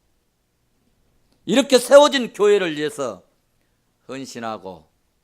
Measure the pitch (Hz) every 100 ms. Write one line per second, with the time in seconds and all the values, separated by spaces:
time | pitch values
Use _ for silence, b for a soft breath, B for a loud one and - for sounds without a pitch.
0 | _ _ _ _ _ _ _ _ _ _
1 | _ _ _ _ - 226 277 247 240 277
2 | 294 269 226 - 208 208 180 147 151 143
3 | 131 92 _ _ _ _ _ _ _ _
4 | - 131 131 123 113 110 92 87 78 _
5 | _ _